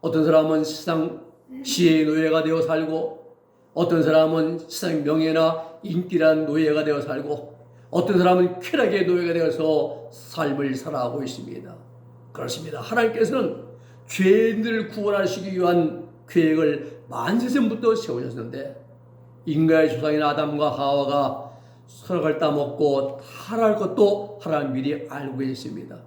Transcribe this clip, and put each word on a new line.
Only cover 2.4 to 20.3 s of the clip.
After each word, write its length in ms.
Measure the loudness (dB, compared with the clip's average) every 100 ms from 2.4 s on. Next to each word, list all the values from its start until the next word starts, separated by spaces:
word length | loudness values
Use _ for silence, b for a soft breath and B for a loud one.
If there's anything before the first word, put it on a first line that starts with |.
되어 180 | 2 0
살고, 760 | 0 0 -2 -4 -6 -10 -20 -20 _ _ _
어떤 300 | -2 2 2
사람은 560 | 4 6 6 2 0 -4
세상 440 | -8 -8 -4 -2
명예나 760 | 0 2 2 2 2 0 -8 -14
인기란 640 | -4 -4 -2 2 4 4
노예가 400 | 2 2 2 2
되어 160 | 0 -2
살고, 540 | -4 -6 -6 -8 -8 -18 -20 b b
어떤 280 | -2 2 4
사람은 420 | 4 4 2 0
쾌락의 460 | -4 0 2 2 2
노예가 260 | 0 0
되어서 760 | 0 0 0 2 2 0 -6 -14
삶을 600 | -18 -16 -6 -4 -2 -4
살아가고 480 | -4 -6 -6 -4 -6
있습니다. 520 | -8 -10 -12 -14 -16 -20 -20 -20 -20 -20 -20
그렇습니다. 500 | -12 -10 -8 -10 -12
하나님께서는 840 | -4 0 0 0 -2 0 -4 -6 -14 -20 B B -14
죄인들을 800 | 0 6 6 6 2 -2 -2 -4
구원하시기 680 | -4 -2 0 0 -2 -4 0
위한 500 | 2 4 2 -4 -14 -20 -2
계획을 760 | 2 4 4 2 0 -6 -16 -12
만세전부터 840 | -6 -2 0 0 2 0 0 0
세우셨는데, 920 | 0 -2 -6 -6 -8 -10 -10 -12 -14 -20 -20 -20 -20 -20 -14 -4
인간의 480 | 2 4 6 4
조상인 280 | 2 0 0
아담과 480 | 0